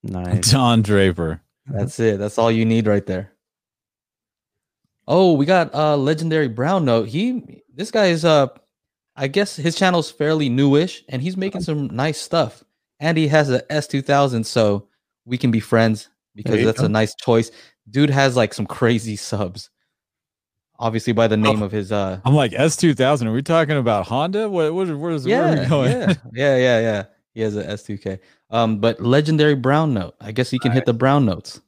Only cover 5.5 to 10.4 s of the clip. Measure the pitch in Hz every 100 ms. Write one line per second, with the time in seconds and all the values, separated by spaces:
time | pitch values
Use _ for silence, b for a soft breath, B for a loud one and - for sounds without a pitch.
5.5 | 185 165 139 151 147 135 156 160 156 139
6.5 | 110 135 190 143 117 107 131 233 254 -
7.5 | - _ 127 208 226 196 165 165 151 135
8.5 | - _ _ _ _ _ - 135 139 202
9.5 | - 156 160 190 175 151 - 147 156